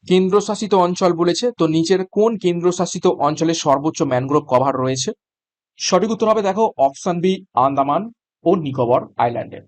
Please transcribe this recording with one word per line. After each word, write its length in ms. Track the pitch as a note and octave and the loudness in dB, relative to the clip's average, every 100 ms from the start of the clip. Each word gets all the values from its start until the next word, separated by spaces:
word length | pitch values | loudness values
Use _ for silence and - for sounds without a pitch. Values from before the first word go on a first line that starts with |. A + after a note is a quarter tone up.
| - | 2
কেন্দ্রশাসিত 640 | F#3 F#3 G3+ G3+ G3+ G#3 | 2 4 0 0 -6 0
অঞ্চল 380 | G3 F3 F3+ F#3 | 2 2 2 0
বলেছে, 320 | E3 F3 E3+ A#3+ | 2 0 0 -2
তো 120 | A#3 D#3+ | 0 0
নিচের 340 | D#3+ E3 F#3 F#3 | 2 2 0 0
কোন 200 | G3+ A3 A3+ | 0 0 2
কেন্দ্রশাসিত 680 | F3+ F3 F3 F3 F3 F3+ F#3 | -2 0 -2 0 -4 0 0
অঞ্চলে 460 | - C#3+ D3+ D#3+ | 0 -2 0 -2
সর্বোচ্চ 460 | E3 D3+ C#3 D3+ D#3+ | 0 0 0 0 -2
ম্যানগ্রোভ 420 | D3 B2 C3 D3 D3 | -2 -2 0 -2 2
কভার 220 | B2+ C3+ C3 | 0 2 0
রয়েছে? 260 | C3 C3 G#3 - _ _ _ _ _ _ | -2 -2 -6 -8 _ _ _ _ _ _
সঠিক 300 | - F3+ G#3+ | 0 0 0
উত্তর 200 | A3+ A3 | 0 0
হবে 100 | A3 | 2
দেখো 220 | G3 F#3 A3 - | 0 0 -2 2
অপশন 380 | C3+ C#3 F#3+ F3 | 0 0 -4 0
বি, 120 | F#3 F#3+ - | 0 -2 -4
আন্দামান 480 | A#2 C3+ C#3 C#3 D#3 A3+ _ _ _ E3 | 0 0 0 0 -2 -4 _ _ _ 0
ও 60 | F#3 | 0
নিকোবর 460 | D3 C3 A#2+ C3 - - | -2 -2 0 0 -2 -2
আইল্যান্ডে। 420 | A#2+ A#2+ G2+ - | -2 -2 -10 -16